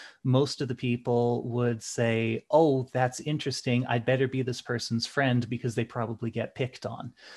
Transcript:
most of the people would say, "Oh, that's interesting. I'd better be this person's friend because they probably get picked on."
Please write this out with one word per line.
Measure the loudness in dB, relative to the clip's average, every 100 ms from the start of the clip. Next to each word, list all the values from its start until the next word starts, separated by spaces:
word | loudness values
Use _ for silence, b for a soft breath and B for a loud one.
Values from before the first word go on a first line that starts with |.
| B B
most | 2 4 4 0
of | -6
the |
people | -4 -2 -2 2 2 4 0 -2
would | 0 0 0
say, | -6 0 2 2 0 -2 2
"Oh, | 4 6 4 0
that's | 0 0 -2
interesting. | -4 -2 -2 -4 0 0 2
I'd | 0
better | 2 2 2
be | 0
this | -4 -4
person's | -4 -6 -2 -2 -2
friend | 0 2 2 0
because | -2 -2 -2
they |
probably | -4 -4 -6 -4 -6
get | -4 -6 -4
picked | -6 -4
on." | -10 -8 -12 -16 B